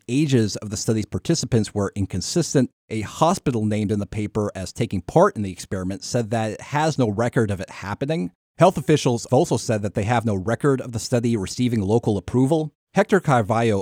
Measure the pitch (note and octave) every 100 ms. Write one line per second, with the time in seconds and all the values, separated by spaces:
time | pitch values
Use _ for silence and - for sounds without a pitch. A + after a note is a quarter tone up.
0 | - C3 D#3 C3 G#2 - G#2 G#2 - A2
1 | G2+ F2+ - E3 B2+ A#2 G2+ G#2 G2 G2+
2 | F#2+ F#2 - F3 D#3 D3 A#2+ _ _ A2
3 | G2 - D#3+ F#3 D3+ A#2 G#2+ G#2+ G#2 G#2+
4 | G2+ G#2+ G#2 A2 G#2 F#2+ F2+ - A#2+ F#2+
5 | - D#3+ G3 A2+ G2 F2 - G2 F#2 F#2+
6 | - A#2+ G#2+ A2+ A2 G2 - D3 D#3+ C#3+
7 | A2+ G2+ B2 - G#2+ F#2+ - - F#2+ G#2
8 | C3+ C3+ F3+ - _ - F3 F#3 D3+ D3
9 | C3+ A#2 - B2+ - B2+ - G#2+ G2+ A#2+
10 | G#2 A#2+ A2+ G2 F2+ A#2 D3 C3 A#2+ A#2
11 | - B2 A#2+ A2+ F2+ - B2 A#2 F#2+ A#2
12 | A#2+ G2 - B2 C3 D#3+ D#3 - _ F#3+
13 | G3+ F#3+ D#3 B2 G2+ A2 A#2 G2+